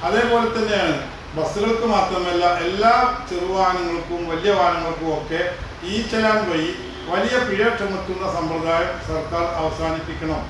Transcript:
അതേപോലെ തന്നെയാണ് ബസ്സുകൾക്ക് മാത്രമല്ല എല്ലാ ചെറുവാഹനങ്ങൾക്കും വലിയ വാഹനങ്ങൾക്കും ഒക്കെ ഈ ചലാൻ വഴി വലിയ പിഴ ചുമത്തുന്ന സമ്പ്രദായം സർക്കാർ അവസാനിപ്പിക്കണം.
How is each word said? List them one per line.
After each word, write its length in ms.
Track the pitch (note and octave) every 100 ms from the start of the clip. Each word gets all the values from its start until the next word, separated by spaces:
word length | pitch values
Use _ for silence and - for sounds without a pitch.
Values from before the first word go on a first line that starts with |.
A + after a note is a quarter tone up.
| E3+
അതേപോലെ 400 | G#3+ A#3+ A#3 A3+ A3
തന്നെയാണ് 380 | G#3 G3+ E3 C#3+ - - - D#3
ബസ്സുകൾക്ക് 500 | D3+ G3+ A3 A3+ A#3
മാത്രമല്ല 500 | G3 F#3+ F#3 F3 F3 F3 F3 E3+
എല്ലാ 240 | G3 A3+ B3 B3+ - -
ചെറുവാഹനങ്ങൾക്കും 920 | F3 F#3 F#3+ F#3+ F3+ E3+ E3+ - F3 E3+
വലിയ 200 | D#3+ G3+ -
വാഹനങ്ങൾക്കും 500 | F3 E3+ E3 D#3+ D#3+ D3+
ഒക്കെ 240 | - E3 F3+ F3 - - F3
ഈ 40 | G#3+ A3
ചലാൻ 280 | A3 G#3+ G#3+ F3
വഴി 200 | D#3+ D#3+ - - - -
വലിയ 240 | F#3 A#3 B3+ G#3
പിഴ 140 | F#3+ A#3 A#3
ചുമത്തുന്ന 460 | G3 F#3+ F#3 F#3 F#3+ E3+
സമ്പ്രദായം 580 | D#3+ D#3+ E3 E3 E3+ - -
സർക്കാർ 340 | D#3+ D#3+ E3+ E3+ E3
അവസാനിപ്പിക്കണം. 800 | D#3 D#3 D#3+ D#3+ D#3 D3 D#3 D3+